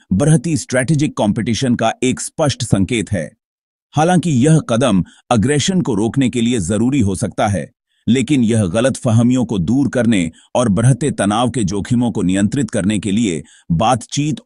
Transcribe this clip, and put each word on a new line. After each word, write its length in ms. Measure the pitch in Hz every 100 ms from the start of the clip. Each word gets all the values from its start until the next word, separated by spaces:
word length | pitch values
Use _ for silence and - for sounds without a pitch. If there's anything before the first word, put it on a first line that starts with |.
| _
बढ़ती 440 | 95 147 160 170 147
स्ट्रेटेजिक 600 | - 127 127 151 147 131
कॉम्पिटिशन 580 | 113 110 107 110 131 120
का 180 | 113 -
एक 160 | 127 120
स्पष्ट 440 | - - 147 -
संकेत 480 | 113 107 92 120 92
है। 200 | 95 76 - _ _ _ _ _
हालांकि 400 | - 160 180 175
यह 280 | 131 160 160
कदम 440 | - 113 127 98 82 _ -
अग्रेशन 500 | 123 113 147 165 185
को 140 | 139 101
रोकने 340 | 110 139 127
के 120 | 120
लिए 180 | 117 123
जरूरी 400 | 82 107 117 139
हो 160 | 98 95
सकता 320 | 98 - 113
है, 240 | 95 69 _ _ _ -
लेकिन 360 | 127 131 147
यह 220 | 110 113 95
गलतफहमियों 800 | 101 131 - 127 110 120 127 117
को 140 | 104
दूर 300 | 82 127 120
करने 420 | 127 117 107 85 - _ 117
और 140 | 123
बढ़ते 420 | 95 120 127 147
तनाव 380 | - 101 107 113
के 140 | 120
जोखिमों 480 | 95 101 - 123 123
को 100 | 107
नियंत्रित 500 | 90 95 104 139 120
करने 280 | 110 92 104
के 120 | 107
लिए 320 | 101 101 78 - - -
बातचीत 640 | 165 113 127 - - 151 -